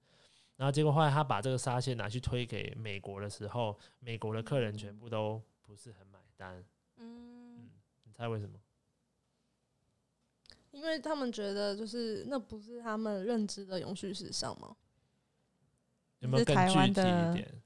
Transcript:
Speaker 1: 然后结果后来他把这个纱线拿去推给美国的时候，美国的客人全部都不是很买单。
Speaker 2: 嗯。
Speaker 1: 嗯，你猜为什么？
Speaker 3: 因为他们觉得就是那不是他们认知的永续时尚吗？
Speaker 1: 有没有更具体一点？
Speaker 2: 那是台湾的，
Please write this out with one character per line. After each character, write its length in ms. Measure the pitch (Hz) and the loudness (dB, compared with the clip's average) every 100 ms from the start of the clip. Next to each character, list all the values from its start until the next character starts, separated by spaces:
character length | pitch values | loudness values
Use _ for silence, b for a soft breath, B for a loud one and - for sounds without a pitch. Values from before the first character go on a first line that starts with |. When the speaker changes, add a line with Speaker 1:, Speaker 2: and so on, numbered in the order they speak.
| b b b b b b | b b b b b b
Speaker 1:
然 80 | |
后 60 | 135 | 0
结 140 | 147 | 4
果 80 | 151 | 4
后 100 | 147 | 6
来 80 | 151 | 6
他 140 | 139 | 4
把 180 | 139 104 | 2 0
这 80 | 127 | 0
个 80 | 127 | -2
纱 220 | - 123 | 0 -2
线 160 | 127 120 | -2 -2
拿 120 | 101 | -2
去 120 | 120 | -2
推 260 | - 123 117 | -2 -2 -2
给 260 | 104 104 117 | -4 -6 -8
美 240 | 110 98 | -8 -8
国 200 | 98 98 | -8 -8
的 80 | 104 | -8
时 200 | - 104 | -8 -6
候， 280 | 123 113 101 b b | -2 -2 -4 b b
美 180 | 120 113 | -10 -6
国 160 | 110 | -4
的 80 | 110 | -4
客 200 | 113 139 | -2 0
人 160 | 113 107 | 0 -2
全 200 | 104 104 | -10 -12
部 120 | 120 | -6
都 340 | 110 107 110 110 _ | -2 -2 -2 -8 _
不 120 | - | -20
是 160 | 104 120 | -20 -20
很 160 | 95 98 | -20 -20
买 140 | 95 95 - | -20 _ -16
单。 280 | 95 90 92 _ _ _ | -14 -14 -18 _ _ _
Speaker 2:
嗯。 600 | 233 233 240 240 240 240 | -20 -20 -20 -20 -20 -20
Speaker 1:
嗯， 140 | 233 - _ _ | -20 -20 _ _
你 80 | - | -20
猜 160 | 107 117 | -8 -6
为 100 | 110 | -4
什 100 | 101 | -6
么？ 80 | 101 _ _ _ _ _ _ _ _ _ _ _ _ _ _ _ _ _ _ _ - _ | -12 _ _ _ _ _ _ _ _ _ _ _ _ _ _ _ _ _ _ _ -20 _
Speaker 3:
因 140 | 277 | -8
为 120 | 320 320 | -4 -2
他 200 | 302 302 | -2 -2
们 160 | 254 | -2
觉 200 | 220 202 | -2 -2
得 240 | 202 202 202 | 0 -2 -2
就 80 | |
是 400 | 220 240 226 214 233 | -4 -4 -4 -4 -4
那 100 | 269 | -6
不 220 | 202 220 | -6 -14
是 200 | 208 240 | -14 -10
他 160 | 233 214 | -4 -2
们 280 | 220 202 | 0 -2
认 200 | 202 233 208 | 0 2 0
知 200 | - 196 | -2 -6
的 140 | 185 | -6
永 140 | - | -4
续 200 | 190 196 | -6 -6
时 180 | 190 - | -6 -6
尚 240 | - 117 - | -4 -4 -6
吗？ 160 | - - _ _ _ _ _ _ _ _ _ _ _ _ _ _ | -12 -18 _ _ _ _ _ _ _ _ _ _ _ _ _ _
Speaker 1:
有 80 | 127 | 2
没 100 | 131 | 4
有 60 | |
更 100 | 233 151 185 | 6 8 8
具 40 | |
体 180 | 190 190 | 8 6
一 20 | |
点？ 20 | |
Speaker 2:
那 0 | |
是 80 | 196 | 6
台 20 | |
湾 300 | 185 175 170 | 6 6 4
的， 180 | 175 - - | 2 -2 -10